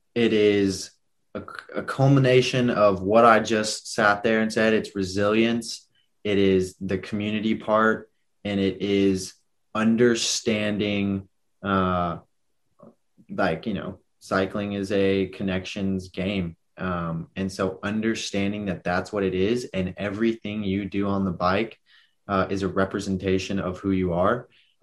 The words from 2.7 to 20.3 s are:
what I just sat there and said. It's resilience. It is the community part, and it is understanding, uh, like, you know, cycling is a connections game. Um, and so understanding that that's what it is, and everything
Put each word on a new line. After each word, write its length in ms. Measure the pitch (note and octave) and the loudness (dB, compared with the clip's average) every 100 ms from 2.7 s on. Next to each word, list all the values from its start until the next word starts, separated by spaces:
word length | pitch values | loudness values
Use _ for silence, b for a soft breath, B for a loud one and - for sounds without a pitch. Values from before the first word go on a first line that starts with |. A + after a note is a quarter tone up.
| G#2+ G#2 F#2 | 4 4 4
what 220 | F#2 A2+ | 4 6
I 160 | A#2 A2 | 8 6
just 540 | A2+ A2 G#2+ - - | 4 0 0 -6 -8
sat 300 | - G#2+ G#2 | 0 2 4
there 180 | A2+ A2 | 2 2
and 100 | A2 | 0
said. 220 | A2+ A2 | 2 2
It's 200 | G#2+ G2+ | 2 0
resilience. 920 | G2+ F#2+ F#2+ G2+ A2 A2+ A#2 A2+ - - _ _ _ G#2 | -4 -4 0 2 4 2 0 -4 -12 -16 _ _ _ -2
It 80 | G2+ | 2
is 380 | G2 F#2+ F#2 - | 4 4 0 -6
the 200 | F#2+ F#2+ | -6 -6
community 560 | - G#2 G#2 G#2+ G#2+ A2 | -4 -6 -4 -2 -2 -2
part, 520 | - G#2+ A2 G#2+ - _ _ _ | 2 4 4 2 -4 _ _ _
and 160 | G#2 G2+ | -6 0
it 240 | G2 F#2 | 0 -2
is 500 | G2+ G2+ G2 F#2 - - _ _ _ | 0 2 2 0 -4 -16 _ _ _
understanding, 1500 | A2 A2 A2+ B2 A#2 - - - G#2+ G#2+ G#2 G#2 G2+ G2+ G2 G2 _ _ _ | -2 0 4 4 2 -2 -2 -2 -2 -2 -2 -2 -2 -2 -2 -6 _ _ _
uh, 560 | G2 G2 F#2 F2+ F2 E2 - _ _ _ _ _ - _ _ _ _ | -2 0 2 0 -2 -6 -12 _ _ _ _ _ -20 _ _ _ _
like, 380 | G2+ F#2+ E2 - | -2 -2 -2 -4
you 80 | |
know, 240 | F#2 D2+ G2 _ _ | -6 -8 -12 _ _
cycling 540 | - G2 F#2+ G#2+ G2+ | -4 -2 -2 -4 -6
is 180 | G2+ G2 | -6 -2
a 340 | G2+ G2 G2 F#2 - | 0 2 2 0 -4
connections 720 | G2 F#2 F#2 G#2+ G2 F#2+ F#2 | -4 -4 -6 -6 -4 -4 -6
game. 460 | - F#2 G2+ E2+ E2 _ - | -6 -4 -4 -4 -8 _ -10
Um, 520 | F#2 F2 E2+ E2 E2 - | -6 -4 -4 -6 -8 -8
and 160 | F#2+ | -8
so 280 | - F#2+ F#2+ | -4 -4 -4
understanding 880 | G#2 G#2+ A2 A2 - G2+ G2 G#2 G2+ | -6 -4 -2 -4 -4 -4 -4 -4 -6
that 160 | E2+ | -6
that's 280 | F#2 F2+ F#2+ | -2 -2 -2
what 120 | G#2+ | -2
it 100 | F#2+ | -2
is, 360 | F2+ G2 A#2+ B2 | 0 0 0 -4
and 220 | F#2+ F2+ F2 | -4 -6 -6
everything 640 | G2+ G2+ A2+ | -8 -2 -2